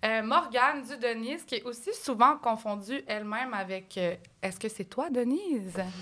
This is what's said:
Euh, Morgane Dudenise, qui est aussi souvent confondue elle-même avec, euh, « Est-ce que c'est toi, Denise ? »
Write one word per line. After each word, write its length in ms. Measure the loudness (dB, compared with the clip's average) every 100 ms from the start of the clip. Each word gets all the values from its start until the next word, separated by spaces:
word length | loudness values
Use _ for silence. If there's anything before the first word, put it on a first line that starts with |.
Euh, 180 | 2 2
Morgane 580 | 4 2 4 4 4 4
Dudenise, 640 | -4 -2 -2 -2 -4 -6
qui 100 | -4 -6
est 60 |
aussi 320 | -4 -8 -6
souvent 420 | -4 -2 6 8 8
confondue 680 | 2 0 -2 -6 -4 -6 -4
elle-même 480 | -4 -2 -4 -4
avec, 420 | -4 -4 -6 -6 -2
euh, « 180 | -2 -2 -10 _
Est-ce 160 | -6 -4
que 100 | -6
c'est 180 | -6 -8
toi, 220 | -4 0
Denise ? » 680 | 0 2 0 0 -2 -2 -4 -4 -6